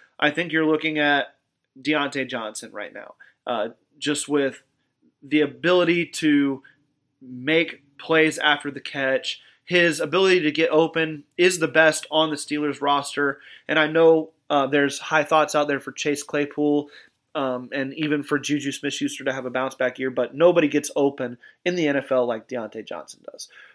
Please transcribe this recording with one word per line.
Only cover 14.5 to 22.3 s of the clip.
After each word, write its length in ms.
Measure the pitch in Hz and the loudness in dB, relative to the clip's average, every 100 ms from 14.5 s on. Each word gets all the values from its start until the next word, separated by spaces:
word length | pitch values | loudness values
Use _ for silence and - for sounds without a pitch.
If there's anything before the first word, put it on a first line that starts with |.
| 147 135 | 0 2
there's 320 | 143 143 139 | 2 0 -2
high 260 | - 156 147 | -2 0 2
thoughts 280 | 156 147 | 2 2
out 140 | 151 147 | 0 0
there 140 | 139 | -2
for 100 | 135 | -6
Chase 320 | - 151 143 | -8 -4 -4
Claypool, 640 | - 147 147 147 147 147 147 - - _ _ 156 | -4 -4 -4 -2 0 0 -2 -10 -20 _ _ -6
um, 340 | 135 123 123 | -4 -6 -8
and 200 | 139 135 139 | -8 -6 -4
even 280 | 151 147 | -2 -2
for 160 | 139 135 | 0 -2
Juju 320 | 131 147 135 | -2 -4 -4
Smith-Schuster 540 | 135 143 - 143 - 135 | -6 -6 -4 -6 -6 -6
to 80 | |
have 120 | 135 127 | -2 -2
a 40 | |
bounce-back 500 | 127 131 - 127 123 | 0 -2 0 -2 -2
year, 100 | 131 | -4
but 240 | 127 120 | -2 -2
nobody 360 | 135 175 170 151 | 4 6 6 4
gets 220 | 147 147 - | 2 -2 0
open 420 | 143 139 127 120 - _ 180 | 0 0 -8 -10 -20 _ -4
in 100 | 180 | 0
the 140 | 151 | 0
N 80 | 139 | 0
F 120 | 131 | 0
L 160 | 131 | 2
like 220 | 120 | 2